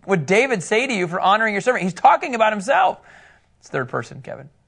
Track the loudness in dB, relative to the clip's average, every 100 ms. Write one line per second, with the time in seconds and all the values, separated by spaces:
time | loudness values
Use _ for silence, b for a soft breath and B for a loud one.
0 | -2 -2 2 2 2 0 0 0 0 -2
1 | -2 0 2 2 0 -2 0 0 -2 2
2 | 4 4 0 0 0 0 0 2 2 -2
3 | b b b b b _ -8 -6 -4 -6
4 | -8 -14 -14 -16 -16 _